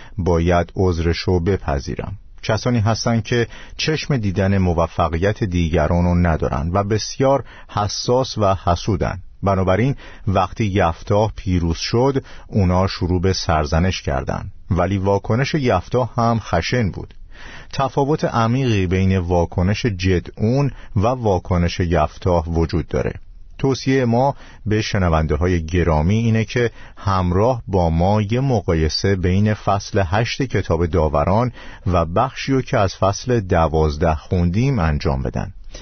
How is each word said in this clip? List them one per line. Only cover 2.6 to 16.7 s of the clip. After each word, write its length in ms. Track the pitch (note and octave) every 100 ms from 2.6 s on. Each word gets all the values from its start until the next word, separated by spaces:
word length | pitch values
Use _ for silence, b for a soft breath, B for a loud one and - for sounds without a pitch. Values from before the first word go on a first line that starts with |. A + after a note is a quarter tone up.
| B2+ A#2+
هستن 420 | G#2+ G#2+ B2 A#2
که 260 | - A#2+ A2+ B B -
چشم 400 | - D#3 - C#3
دیدن 400 | G#2 F#2 F#2+ G2
موفقیت 840 | F#2 E2+ E2 - E2 E2 G2 A2
دیگران 600 | G2 F2 E2 E2 D2+ F2
رو 120 | F2 F2
ندارن 560 | F2 D2+ C#2 - D#2+
و 100 | F#2+
بسیار 640 | G2+ G#2+ - - C3+ C3+ - B B
حساس 680 | G#2+ G#2 - - B2 B2 G#2+
و 180 | G2 F#2+ -
حسودن. 540 | E2+ - F2+ A#1+ F#2 - -
بنابراین 520 | G2 F#2+ F#2+ F#2 C3 - B B -
وقتی 380 | F#2+ F2+ - G#2+
یفتاح 640 | G2 E2+ - - G#2 A2 -
پیروز 420 | F#2 F2+ E2 D#2+
شد، 460 | - A2+ C3+ C3+ B B B
اونا 400 | A2+ F2+ F2+ F#2+
شروع 340 | - F2 F2+
به 120 | F#2
سرزنش 680 | F#2 - D#2+ D2 D#2+ F#2 F2
کردن، 500 | - C2+ C2 G1+ - - -
ولی 260 | F2+ F2+ G2
واکنش 560 | F#2+ G2 - A2+ C#3+
یفتاح 560 | D#3+ B2 F#2 - B2 A#2+ -
هم 220 | A#2 A2+
خشن 520 | - E2+ -